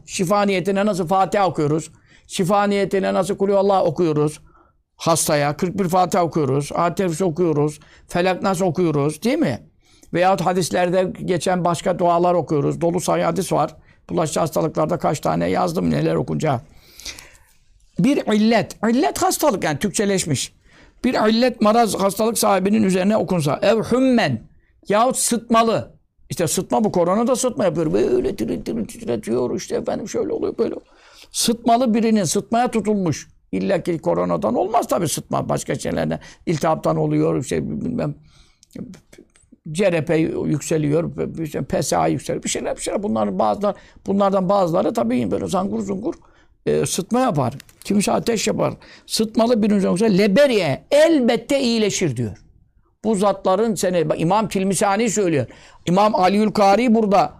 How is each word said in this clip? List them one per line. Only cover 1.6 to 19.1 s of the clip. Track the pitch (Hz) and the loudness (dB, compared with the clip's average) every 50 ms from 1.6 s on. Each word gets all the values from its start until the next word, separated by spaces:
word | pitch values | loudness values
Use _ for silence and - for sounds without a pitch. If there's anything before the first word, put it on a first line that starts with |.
| 151 143 151 160 - - - _ _ _ _ _ _ | 0 0 0 -2 -4 -6 -16 _ _ _ _ _ _
şifa | - - - 185 170 208 202 208 | -8 -4 -2 0 2 2 2 2
niyetine | 202 202 202 196 - 202 190 190 196 196 | 2 0 0 0 0 0 0 0 0 0
nasıl | 196 180 185 190 | 0 0 -2 -2
Kulüvallah | - 196 196 202 196 190 202 196 185 - | -2 0 2 2 2 4 4 4 2 2
okuyoruz, | 175 139 - 180 160 147 151 151 151 - - - - _ _ _ _ _ _ _ _ _ | 0 0 0 0 2 2 2 0 -2 -2 -6 -18 -20 _ _ _ _ _ _ _ _ _
hastaya | - - 160 165 - - - 156 147 143 147 147 | -4 0 0 0 2 2 0 0 2 2 0 -2
kırk | - 190 175 - 190 | -2 -4 -4 -2 -2
bir | 196 160 | -2 2
Fatiha | 185 185 180 165 - 185 175 | 2 2 2 2 2 0 0
okuyoruz, | 147 - 170 147 127 135 147 143 - - | 2 0 0 0 0 0 -2 -2 -2 -2
Ayet-i | - 170 175 165 - 196 | -2 -2 0 0 0 -2
Kürsi | 175 160 156 190 | -2 0 0 -2
okuyoruz, | 175 151 175 180 160 147 147 147 151 151 - - - - - - | -2 0 0 0 2 2 2 0 0 -2 -6 -18 -20 -20 -20 -12
Felak | - - 175 175 190 180 170 | -4 -2 0 0 0 0 0
Nas | - 196 190 160 | -2 -2 0 0
okuyoruz, | 190 180 143 185 175 160 151 147 139 156 151 - - | 0 0 0 0 0 2 2 2 0 0 -2 -2 -2
değil | 233 294 339 | -2 0 0
mi? | 262 147 110 - - - _ _ _ _ _ _ _ - - | 0 0 -2 -4 -10 -16 _ _ _ _ _ _ _ -6 -2
Veyahut | 170 180 185 196 185 | 2 2 2 2 2
hadislerde | 160 180 180 190 160 - - 185 180 175 180 185 190 - - - 151 | 0 0 0 0 -2 -2 0 0 0 2 2 0 0 -2 -4 -6 -4
geçen | 170 180 160 - 190 180 180 165 | -2 -2 -2 0 0 0 0 0
başka | 175 165 - - 190 180 - | -2 -2 -2 -2 -2 -2 0
dualar | 175 175 170 170 175 180 175 | 2 2 2 2 2 2 2
okuyoruz. | 170 135 - 160 143 139 151 143 143 | 2 0 0 0 0 0 0 -2 0
Dolu | 170 170 175 180 | -2 -2 0 -2
sayı | - 170 165 170 175 | -2 -2 -2 0 0
hadis | 170 165 190 170 - | -2 -2 -2 -2 0
var. | 165 147 151 - - - - _ _ _ _ - | 0 0 0 -2 -4 -12 -20 _ _ _ _ -6
Bulaşıcı | - 175 165 151 - 180 | -2 -2 -2 0 0 -2
hastalıklarda | 170 156 - 175 165 170 - 170 156 156 175 | -2 -2 0 -2 -2 -2 0 -2 -2 0 -2
kaç | 151 - 175 156 - | -2 -2 -2 -2 -2
tane | - 160 160 170 170 180 | -2 -2 -2 0 0 0
yazdım, | 185 185 185 175 160 185 175 - | 0 0 0 -2 -2 -2 -2 0
neler | 147 147 156 160 160 | 0 0 0 0 -2
okunca. | 156 135 160 156 139 78 104 131 113 - - - - - - - - - - - - - - - - _ _ _ _ _ _ _ _ _ _ _ - | -2 -2 -4 -4 -2 -2 -2 -2 -2 -6 -10 -20 -20 -20 -20 -20 -18 -16 -16 -16 -16 -18 -20 -20 -20 _ _ _ _ _ _ _ _ _ _ _ 0
Bir | 175 269 294 - - 208 214 | 2 2 2 0 0 0 2
illet, | 208 214 226 240 202 156 - - - 208 233 | 2 4 4 4 2 0 -2 -6 -4 -2 0
illet | 233 262 349 - | 2 2 2 0